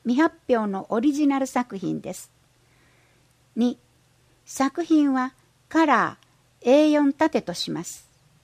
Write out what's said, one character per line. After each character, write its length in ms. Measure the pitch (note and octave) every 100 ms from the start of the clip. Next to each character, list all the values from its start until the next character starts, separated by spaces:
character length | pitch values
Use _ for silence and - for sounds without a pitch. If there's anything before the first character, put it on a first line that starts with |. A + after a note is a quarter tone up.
未 180 | A3+ B3
発 160 | E4 E4 -
表 180 | A#3 G#3
の 200 | F#3+ -
オ 100 | A3
リ 140 | C#4+
ジ 160 | C#4 C#4+
ナ 100 | C4+
ル 80 | C4
作 320 | B3+ B3 G3
品 220 | E3 D#3
で 140 | D3+
す。 180 | F#3 - _ _ _ _ _ _ _ _ _ _ _ _
二、 240 | A3+ A#3+ - _ _ _ _ _ _
作 380 | - - C#4 -
品 300 | E4 D#4 C#4+
は 200 | C4 B3+ - _ _ -
カ 160 | D#4 D#4
ラ 320 | A3 F3 - _ _ _ _
ー、 80 | A#3+
エ 160 | C#4+ D4+
ー 40 |
四 220 | D4 C#4+
縦 300 | - D#4+ A#3
と 100 | -
し 180 | F3 -
ま 140 | D#3
す。 220 | - - _ _ _ _